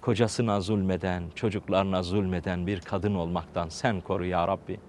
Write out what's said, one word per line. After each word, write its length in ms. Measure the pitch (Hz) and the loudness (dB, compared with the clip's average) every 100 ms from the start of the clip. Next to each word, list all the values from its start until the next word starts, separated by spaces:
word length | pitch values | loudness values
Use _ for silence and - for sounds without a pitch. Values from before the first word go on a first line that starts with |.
kocasına 600 | - 104 113 - 117 101 | 2 2 2 2 2 2
zulmeden, 600 | 90 107 95 92 92 90 85 - | 2 2 2 2 0 -2 -4 -2
çocuklarına 680 | 113 98 - 95 95 92 | -2 -2 0 2 4 2
zulmeden 640 | 87 98 92 90 82 90 90 | 2 0 2 0 -2 -2 -2
bir 140 | 101 | -2
kadın 340 | - 98 101 98 | -2 -2 0 0
olmaktan 540 | 85 87 - 90 85 | 0 -2 -4 -4 -4
sen 320 | - 127 98 | -2 -2 -2
koru 240 | - 98 90 | -2 -2 0
ya 220 | 90 87 | 0 2
Rabbi. 320 | 95 - 92 | 0 -4 -10